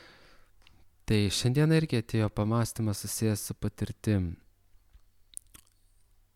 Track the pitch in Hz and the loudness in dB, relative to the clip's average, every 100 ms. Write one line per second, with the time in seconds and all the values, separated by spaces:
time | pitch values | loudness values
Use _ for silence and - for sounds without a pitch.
0 | - - - - - - - - - _ | -20 -20 -20 -20 -20 -20 -20 -20 -20 _
1 | - 107 101 - 123 135 160 160 160 120 | 0 2 2 2 0 2 4 4 2 -2
2 | - 113 107 - 107 117 113 - 110 98 | -2 0 0 0 0 0 -2 -2 -4 -4
3 | 107 - 110 104 - - 104 - 104 - | -6 -2 0 -2 -6 -6 -6 -4 -8 -4
4 | 110 101 85 85 _ _ _ - _ - | 0 0 0 -6 _ _ _ -20 _ -20
5 | - _ _ - _ - - _ _ _ | -20 _ _ -20 _ -20 -20 _ _ _
6 | _ _ _ | _ _ _